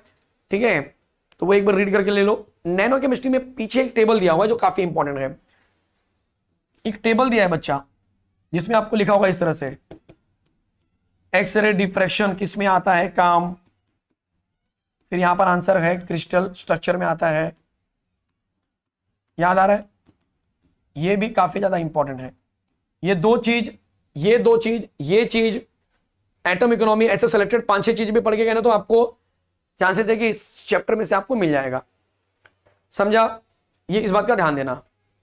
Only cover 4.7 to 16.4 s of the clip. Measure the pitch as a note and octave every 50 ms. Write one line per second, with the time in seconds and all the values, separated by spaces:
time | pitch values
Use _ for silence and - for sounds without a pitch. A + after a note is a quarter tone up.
4.7 | F#3 - F#3 F3 D#3 E3 D3 C#3+ C#3 C3+ C3+ C3+ - - _ _ _ _ _ _
5.7 | _ _ _ _ _ _ _ _ _ _ _ _ _ _ _ _ _ _ _ _
6.7 | _ _ - A3 G#3+ - - A3+ A3+ A3 C4 C4 A#3 A3 G3 F3+ E3+ D3+ - -
7.7 | C#3+ C#3 - _ _ _ _ _ _ _ _ _ _ _ _ - - E3+ E3+ -
8.7 | A3+ A3 A3 A3 A#3+ A3 G3+ F#3 G#3 G3 F#3 F#3+ F3 F3+ F3 D#3+ D#3 D#3+ C#3+ C3
9.7 | C#3 - _ - - - _ _ - _ _ _ _ _ _ _ _ _ _ _
10.7 | _ _ _ _ _ _ _ _ _ _ _ - - F#3 G3+ G3 - G#3+ G#3 G#3+
11.7 | G#3 F3+ G3+ F#3 F#3+ G3 F#3+ F3 - - G#3 G3 F#3 F#3 G3+ F3 - G#3 G3+ G3
12.7 | F#3+ F3+ F3+ G3+ F#3 E3+ F3+ F#3 - - F3+ F3 F3 E3+ F3 F3 F3+ - _ _
13.7 | _ _ _ _ _ _ _ _ _ _ _ _ _ _ _ _ _ _ _ _
14.7 | _ _ _ _ _ _ _ - G3 F3+ F#3 F3 F3+ F#3+ G3 F#3 F3 F3+ E3 -
15.7 | F#3+ F#3 E3 E3 F3+ F#3 F3+ - F3+ E3 - - - F3+